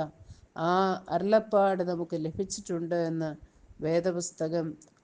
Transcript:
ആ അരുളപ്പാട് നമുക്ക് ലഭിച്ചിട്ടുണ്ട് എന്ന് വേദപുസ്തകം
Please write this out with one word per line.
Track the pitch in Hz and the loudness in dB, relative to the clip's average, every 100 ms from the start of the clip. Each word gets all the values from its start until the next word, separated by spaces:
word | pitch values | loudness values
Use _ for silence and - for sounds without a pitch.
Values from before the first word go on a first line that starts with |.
| 156 - - - - - | -2 -8 -20 -20 -18 -4
ആ | 165 185 190 185 - | 0 2 2 0 -2
അരുളപ്പാട് | 233 196 220 220 208 196 190 | -2 4 4 4 4 4 4
നമുക്ക് | 175 170 170 170 | 0 -2 -2 -4
ലഭിച്ചിട്ടുണ്ട് | 160 160 190 - 202 170 170 | -4 -4 -6 -6 -6 -4 -2
എന്ന് | 170 165 160 160 151 - _ - - | 0 0 0 -2 -6 -14 _ -20 -6
വേദപുസ്തകം | 156 170 180 175 170 - 160 170 160 151 - _ | 0 2 2 -2 -4 -4 -2 -2 -2 -6 -14 _